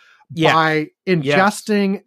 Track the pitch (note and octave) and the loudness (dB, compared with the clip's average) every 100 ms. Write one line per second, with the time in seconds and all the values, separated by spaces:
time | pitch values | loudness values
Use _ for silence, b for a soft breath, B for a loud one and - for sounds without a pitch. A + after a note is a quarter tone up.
0 | b b - D#3 D#3 D#3+ D#3+ D#3 D3+ _ | b b -12 -2 2 2 2 -2 -4 _
1 | - E3+ C#3 C#3+ G3+ - - G#3 G3 G3+ | -2 -2 0 2 0 -2 -4 -2 -2 -4